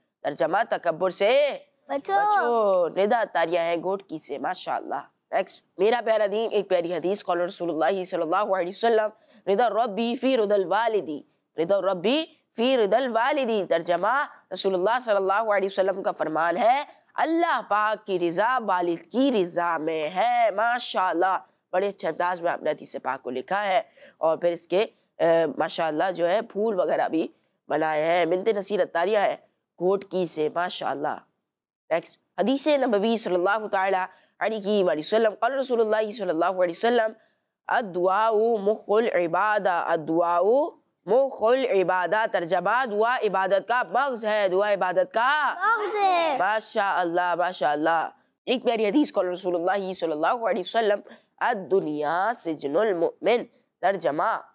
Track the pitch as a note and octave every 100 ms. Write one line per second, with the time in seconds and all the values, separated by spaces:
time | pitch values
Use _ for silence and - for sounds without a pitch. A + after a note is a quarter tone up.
0 | _ _ C3+ D3 D#3+ F#3 A3+ F#3 F3 D#3+
1 | F#3 F3+ G3+ C4+ D4 G#3 - _ - C#4
2 | E4 G4 G#4 G4+ A#3+ A#3 G#3 F#3 E3 -
3 | G3+ - - F3 E3 E3+ E3 E3+ E3+ G3
4 | - D#3 - C#3 D3 F3+ - B2+ - B2+
5 | B2 _ _ F3 F#3+ - _ - G3+ A#3+
6 | A3 A3 G#3 G#3 A3+ G#3 F#3 F3+ E3 F3
7 | E3+ G3+ - F3 F3 - E3+ D#3 D#3+ F#3+
8 | F3+ F3 D#3+ F#3 G#3 F#3+ F3 G3 A3+ A3
9 | G#3+ - _ - - G3+ A#3+ G3+ A#3+ G3
10 | A#3 A#3+ C4 B3+ G3+ G#3 F3 G3 A#3 G#3+
11 | D3 D3 - _ _ - E3+ G3+ F#3 F#3
12 | F#3 D4 D#4+ _ _ - B3 C4 G3+ A3
13 | C4+ A3+ B3+ D4+ B3 A3 F3 E3 E3 F3
14 | G3 C4+ C#4+ - _ F#3 G3 F#3 F#3+ B3
15 | A#3+ G3+ F#3+ G3+ A3+ G3+ F#3+ G3 F#3+ F#3+
16 | F#3 F3+ D#3 D#3 E3+ E3+ A3+ C4+ D4 -
17 | _ - C4+ E4 E4+ C4 G3+ G#3 G#3+ G#3
18 | - F#3 E3+ E3+ A3 C4 G#3 F3+ F3 E3
19 | - A3+ C#4 A#3 F3 E3 F3 E3 D#3+ D#3+
20 | D3+ F#3 A#3 A#3+ A3+ F#3+ A#3 A#3+ - A3
21 | F#3 E3 F#3 F#3 - _ _ F#3 G3+ F#3+
22 | F3 D3+ F3 F3+ E3+ C#3+ D#3 D3+ C3+ C3+
23 | C3 C3 B2+ B2+ B2 G3 G#3 F3+ - _
24 | - _ D#3+ D#3+ F3 E3+ - F3+ A3 -
25 | _ - E3 E3 D#3+ - D#3+ - D#3+ D3+
26 | F#3 E3+ E3+ G#3 A#3 G3 A3+ F#3+ D#3+ D#3
27 | B2+ D#3+ B3+ - _ _ - D3+ D#3 D#3
28 | D#3+ F3+ E3 F#3 F#3 G3 F#3+ G3+ E3 E3+
29 | F3+ G#3+ F3 C#3+ - _ _ _ F3 G3
30 | - F#3 E3+ D#3 D3+ E3+ F3 - - C#3
31 | D3 G#2 - _ _ _ _ _ _ E3
32 | - - _ - G3+ C4+ D#4 C#4+ B3+ G3+
33 | A3 A3+ G3+ F3+ F#3 G#3+ G#3 G3 F#3+ F#3
34 | F#3 - _ _ F#3+ A3 G3 G#3+ F3+ D#3
35 | D3+ G#3+ A3 F#3 A#3 C4+ B3+ A#3 A3 A3
36 | A3 A#3 F#3 D#3+ F3 F#3 F3+ E3+ A3+ A#3+
37 | A3 A3+ _ _ _ _ - A3+ G#3 F3
38 | F3+ F#3+ A3+ G#3+ A3+ A3+ G3 G#3+ - G#3
39 | A#3 F3 E3+ F3 G#3+ G#3+ F#3+ E3+ - E3+
40 | D3+ E3 E3+ F3 F#3+ C4 D#4+ - _ _
41 | E3+ A#3+ C4+ B3+ G#3+ C4 C4 G3 F3+ F3+
42 | F3 G#3+ A3 F#3+ E3+ F3+ F3+ A#3 C4 G#3
43 | A3+ B3+ G#3+ F#3 F#3+ G3 F#3 A#3+ G3 G#3+
44 | C#4 A#3 A3 G#3+ G3 F#3 G#3 G3 F#3 F3+
45 | F3+ A3 B3 D4+ C4+ F4 G4+ A4+ G#4 G#4
46 | G4 F4 E4 C4 F#3 A3 G#3+ A3 G3 E3
47 | F3 F3 F3 E3+ F3 F3+ D#3+ D3 D#3+ E3
48 | C3+ - _ _ - B3 A#3+ A3+ G#3 B3+
49 | C#4+ G3+ F#3 F3 G#3 F3 F3 G3+ F#3 F3+
50 | E3 D3+ E3 A#3+ A3+ F3+ F3 A3+ A3 G3+
51 | - - _ _ G#3 A3+ D#3 F#3+ D#3+ D3+
52 | D3 E3+ G3+ B3 E3+ D3 D3 D#3 A3 F3
53 | E3 - E3+ A#3 - _ _ _ F3+ G3
54 | D#3 D3+ G3+ G3 -